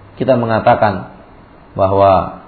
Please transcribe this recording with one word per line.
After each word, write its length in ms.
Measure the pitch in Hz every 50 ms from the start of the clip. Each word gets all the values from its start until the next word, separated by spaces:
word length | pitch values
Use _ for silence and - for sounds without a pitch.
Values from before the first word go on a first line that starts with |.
| - - - -
kita 160 | 120 127 127
mengatakan 800 | 120 117 113 113 107 - 120 120 - 113 104 95 92 - - - - - - - - - - - - - - -
bahwa 680 | 98 98 95 98 98 98 98 95 87 82 - - - -